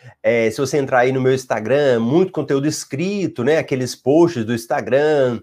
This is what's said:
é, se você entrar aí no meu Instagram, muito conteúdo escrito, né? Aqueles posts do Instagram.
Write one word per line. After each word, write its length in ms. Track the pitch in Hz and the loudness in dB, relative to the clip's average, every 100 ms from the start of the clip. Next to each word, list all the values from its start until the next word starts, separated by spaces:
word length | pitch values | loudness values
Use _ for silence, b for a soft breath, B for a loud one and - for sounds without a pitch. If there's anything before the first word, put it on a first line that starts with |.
| B B | B B
é, 280 | 110 117 113 | 0 2 0
se 80 | 110 | -2
você 200 | 135 151 | -2 -2
entrar 220 | 135 127 | 0 2
aí 120 | 127 | 2
no 80 | 131 | 2
meu 120 | 131 | 0
Instagram, 680 | 131 - 110 107 139 143 120 | 0 -2 -6 0 2 2 2
muito 320 | 117 156 185 | 2 2 0
conteúdo 340 | 160 131 139 147 | -2 -2 -2 -2
escrito, 760 | 151 - 139 180 202 180 - | -6 -8 -6 -4 -4 -6 -4
né? 140 | 120 160 | 0 0
Aqueles 360 | 131 131 127 | 0 -4 -6
posts 500 | - 127 151 170 131 | -6 0 4 4 2
do 100 | 107 | -4
Instagram. 840 | 120 - 143 110 127 151 147 127 113 | -4 -4 -6 0 0 2 2 0 -2